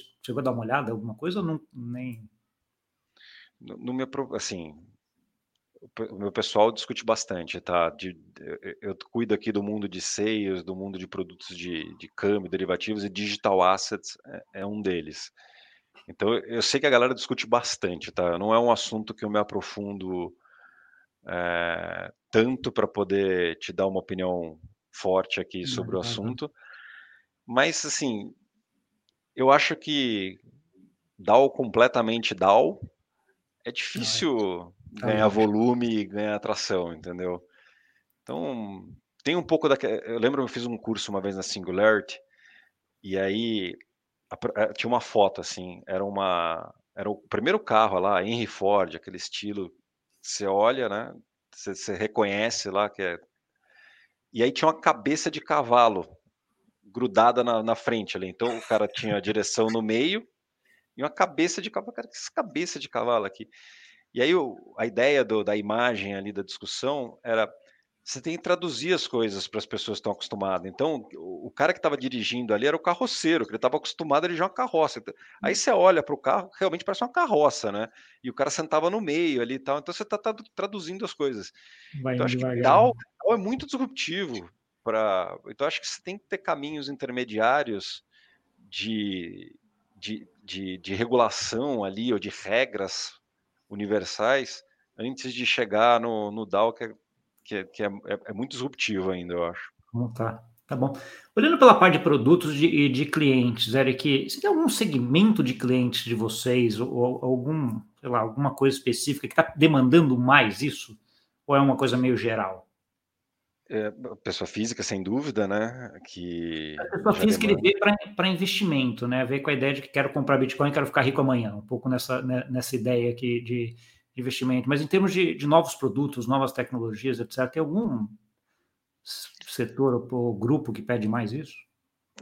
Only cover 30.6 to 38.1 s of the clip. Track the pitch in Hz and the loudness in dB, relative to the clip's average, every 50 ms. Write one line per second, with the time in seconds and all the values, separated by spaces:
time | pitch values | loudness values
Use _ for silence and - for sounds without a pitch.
30.6 | _ _ _ _ _ _ _ _ _ _ _ - 92 101 107 127 139 135 - - | _ _ _ _ _ _ _ _ _ _ _ -4 2 6 8 8 8 6 4 0
31.6 | 131 110 95 113 120 127 - 127 113 110 113 117 110 - 101 92 92 98 101 117 | -4 0 4 6 6 6 6 4 0 2 0 0 -2 -4 -2 2 6 6 8 8
32.6 | 143 170 202 - - - _ _ _ _ _ _ _ _ _ _ _ _ _ _ | 6 4 2 -4 -10 -18 _ _ _ _ _ _ _ _ _ _ _ _ _ _
33.6 | - 120 - - - - - - 117 - - - 175 156 131 113 104 92 90 87 | -12 -10 -8 -8 -8 -6 -6 -6 -4 -4 -2 -2 0 0 0 2 0 0 -2 -4
34.6 | 87 90 - _ - - - - 123 113 107 107 107 104 98 110 110 104 104 110 | -8 -12 -18 _ -20 -20 -12 -6 -2 0 2 4 4 4 4 4 4 4 4 4
35.6 | 117 123 123 123 120 117 113 107 98 92 98 104 107 104 104 104 - 110 104 - | 4 2 2 2 0 -2 -2 -2 -2 -4 -4 -4 -4 -2 -4 -4 -4 -4 -4 -4
36.6 | - - 101 92 87 85 80 80 92 90 87 90 90 90 87 87 - _ _ _ | -2 -2 -2 -2 -2 -4 -6 -12 -12 -12 -8 -6 -6 -6 -6 -8 -10 _ _ _
37.6 | _ _ _ _ _ _ _ _ _ _ | _ _ _ _ _ _ _ _ _ _